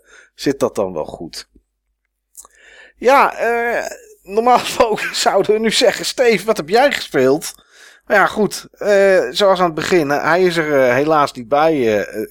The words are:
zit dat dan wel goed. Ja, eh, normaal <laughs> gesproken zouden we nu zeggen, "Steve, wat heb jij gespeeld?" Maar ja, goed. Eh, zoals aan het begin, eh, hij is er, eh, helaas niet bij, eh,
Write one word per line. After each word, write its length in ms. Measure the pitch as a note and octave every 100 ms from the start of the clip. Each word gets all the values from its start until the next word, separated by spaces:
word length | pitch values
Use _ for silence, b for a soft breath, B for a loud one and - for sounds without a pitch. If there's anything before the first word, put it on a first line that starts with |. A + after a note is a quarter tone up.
| b b b -
zit 240 | D3 C#3
dat 160 | A#2+ A#2
dan 180 | F#2+
wel 120 | D#2+ D2
goed. 440 | - D#2+ - - _ _ _ _ _ _ _ _ - - B B B B B
Ja, 400 | A#3+ C4+ G#3 -
eh, 500 | A3 A#3 A#3 F3 - - - -
normaal 360 | F3 G#3 B3 B3
<laughs> 20 | -
gesproken 500 | - A#3 G#3+ - -
zouden 380 | - F#3 F3+
we 60 | A3
nu 120 | A3
zeggen, 340 | - C4+ - E3+
"Steve, 400 | - A#3+ G3 G#3+
wat 120 | G3+
heb 120 | D3+
jij 220 | A3 C#4+
gespeeld?" 640 | - - D3 C3 D3+ - - b b b b -
Maar 120 | G#3
ja, 80 | E3
goed. 420 | G#3+ G3+ - -
Eh, 560 | - G3+ G3 G3 F#3 B2
zoals 300 | E3+ G3 F#3
aan 60 | F3+
het 80 | D#3
begin, 360 | D#3 F3+ C#3+
eh, 120 | C#3+
hij 200 | D3+ F3
is 140 | F3+ E3
er, 240 | D3+ C#3 B2+
eh, 60 |
helaas 400 | B2 D3+ D#3 C#3
niet 140 | B2+ A2
bij, 260 | C#3+ D#3+
eh, 500 | D3+ A2+ G#2 - G#2+ G#2+